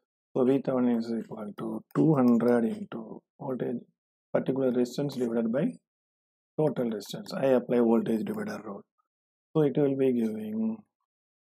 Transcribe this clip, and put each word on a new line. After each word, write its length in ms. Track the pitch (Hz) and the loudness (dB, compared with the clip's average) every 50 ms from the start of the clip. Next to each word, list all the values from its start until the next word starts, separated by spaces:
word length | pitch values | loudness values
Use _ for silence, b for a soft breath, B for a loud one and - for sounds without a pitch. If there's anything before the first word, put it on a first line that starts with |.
| _ _ _ _ _ _ - | _ _ _ _ _ _ 0
So 80 | 135 127 | 0 2
V 140 | 127 139 131 | 4 2 2
Thevenin 400 | - 139 131 127 123 123 120 113 | 0 0 0 0 2 2 2 0
is 120 | 113 117 117 | -2 -4 -6
equal 360 | 110 - - - 110 107 104 101 | -6 -6 -10 -12 -12 -12 -12 -10
to 280 | - 113 110 110 110 - _ - | -10 -8 -8 -8 -10 -10 _ 0
two 200 | 147 143 156 156 | 2 4 4 4
hundred 480 | 135 123 120 120 113 120 120 120 120 113 | 6 6 6 6 4 4 4 4 4 2
into 580 | 110 104 107 101 - - 113 113 - - - _ _ _ - | 0 -2 -6 -10 -12 -12 -12 -12 -12 -16 -18 _ _ _ -12
voltage, 400 | 147 135 131 113 135 131 123 - - _ _ _ _ _ _ _ _ _ - | -10 -8 -6 -6 -4 -4 -6 -8 -10 _ _ _ _ _ _ _ _ _ -2
particular 380 | 135 131 - 131 135 135 127 | -2 0 0 -2 0 0 2
resistance 420 | 120 123 123 123 - 143 143 143 - | 2 2 0 0 -2 -4 -4 -4 -2
divided 380 | 123 127 113 113 117 113 113 | -2 -4 -2 0 0 0 0
by 160 | 113 139 180 254 - - _ _ _ _ _ _ _ _ _ _ _ _ _ _ _ - | 0 0 -2 -2 -4 -6 _ _ _ _ _ _ _ _ _ _ _ _ _ _ _ 0
total 320 | 156 147 - - 123 117 | 0 0 0 0 -2 -2
resistance. 420 | 110 101 - - - 113 104 - | -4 -6 -8 -10 -12 -12 -10 -8
I 140 | - - 139 | -6 0 2
apply 320 | 135 127 120 120 - 123 120 | 4 4 4 2 2 2 4
voltage 460 | 120 113 113 113 101 113 113 107 98 | 4 4 4 4 2 0 -2 -2 -2
divider 360 | 107 107 107 104 104 107 104 | -4 -6 -6 -6 -8 -10 -10
rule. 200 | - - 98 104 - _ _ _ _ _ _ _ _ _ _ _ _ _ - | -10 -12 -14 -14 -16 _ _ _ _ _ _ _ _ _ _ _ _ _ 0
So 60 | 160 | 2
it 160 | 151 139 - 151 | 2 2 2 2
will 180 | 143 139 135 | 2 2 2
be 160 | 135 131 131 | 2 2 2
giving 640 | 123 120 113 110 110 110 110 107 107 110 110 113 113 107 - _ _ _ _ _ _ _ _ _ _ _ | 2 2 0 -2 -2 -6 -8 -8 -6 -4 -2 -4 -4 -6 -12 _ _ _ _ _ _ _ _ _ _ _